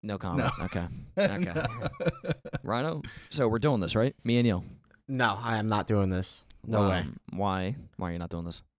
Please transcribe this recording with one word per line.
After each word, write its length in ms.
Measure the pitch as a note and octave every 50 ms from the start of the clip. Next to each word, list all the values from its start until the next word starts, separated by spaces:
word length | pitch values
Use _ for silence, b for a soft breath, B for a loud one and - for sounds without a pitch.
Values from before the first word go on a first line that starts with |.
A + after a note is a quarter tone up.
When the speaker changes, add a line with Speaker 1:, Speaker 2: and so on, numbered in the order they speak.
| -
Speaker 1:
No 140 | G#2+ G#2 F#2+
comment. 340 | - F#2+ F2 F2+ - - - -
Speaker 2:
No. 80 | -
Speaker 1:
Okay. 200 | F2+ - F#2+ F2 F2
Speaker 2:
<laughs> 260 | - - - - - -
Speaker 1:
Okay. 320 | G3+ F#3 G2+ - F3+ F3 E3+
Speaker 2:
No. 120 | - - A#2 A2+ A2+ - - - - - E3+ - - - F3+ - - _
<laughs> 200 | - - - -
Speaker 1:
Rhino, 380 | - A2 A#2+ C3 D#3 E3 D#3 - B B B B B
so 180 | - D3+ C3+ A2+
we're 120 | G#2+ A#2
doing 200 | - D3+ C#3 A2+
this, 160 | F#2 D#2+ -
right? 200 | A2 A2+ C3+ - _ _
Me 140 | A#2+ A#2 A#2+
and 100 | A#2+ A#2+
you. 160 | G2+ F2+ - - - - _ _ _ _ _ -
Speaker 3:
No, 300 | C3+ B2+ B2 A2+ G2 G2+
I 160 | A#2 A#2 A2+ A2
am 100 | G#2 A2
not 200 | G#2+ G#2 G2+ -
doing 220 | G#2+ G#2 G2 F#2+
this. 340 | F#2 F2+ F#2 - - - - _ - - _
No 240 | - A2 G#2 G#2 G2
way. 100 | F#2 F2+
Speaker 1:
Um, 180 | E2 C#2 - - _ -
why? 440 | - - G2 G2+ F#2+ F#2+ F#2 F#2 B2 - - - _ -
Why 120 | - F2
are 40 | E2+
you 60 | F2
not 100 | F2 E2
doing 160 | - E2+ E2+
this? 160 | E2+ E2 - - _ _